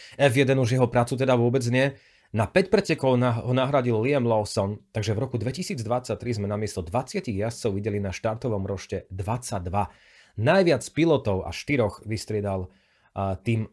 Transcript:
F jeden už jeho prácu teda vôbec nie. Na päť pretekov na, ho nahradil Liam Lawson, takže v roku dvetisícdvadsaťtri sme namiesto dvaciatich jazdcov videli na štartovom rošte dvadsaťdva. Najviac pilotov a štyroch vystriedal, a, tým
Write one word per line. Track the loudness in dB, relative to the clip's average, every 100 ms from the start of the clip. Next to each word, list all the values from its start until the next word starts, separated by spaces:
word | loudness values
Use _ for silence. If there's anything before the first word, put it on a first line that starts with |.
| -12
F | 2 2 4
jeden | 4 4
už | 2 2
jeho | 2
prácu | 2 0 0
teda | 2
vôbec | 4 4 2 2
nie. | 2 2 -2 _ _ _
Na | -2 2
päť | 2 4
pretekov | 2 2 0 2 4
na, | 2 0
ho | 0
nahradil | 0 2 2 2 2
Liam | 2 2
Lawson, | 4 2 2 0 -2 -4 _
takže | -4 -2
v | -2 -2
roku | -2
dvetisícdvadsaťtri | -4 -6 -6 -6 -2 -2 -2 -6 -4 -4
sme | -2
namiesto | -2 -4 -6
dvaciatich | -4 -4 -4 -6 -4 -4
jazdcov | -4 -2 -4
videli | -2 -2 -4
na | -4
štartovom | -4 -4 -4 -4 -4 -4
rošte | -8 -6 -10 -8
dvadsaťdva. | -8 -4 -6 -6 -8 -4 -4 -4 -8 _ _ _ -2
Najviac | 2 4 4 2 -2
pilotov | 0 2 2 0 -2
a | -4
štyroch | -10 -4 0 0 -2 -8
vystriedal, | -8 -4 -4 -2 -4 -6 _ _ _ _ -6
a, | -4 -4
tým | -2 -2 -2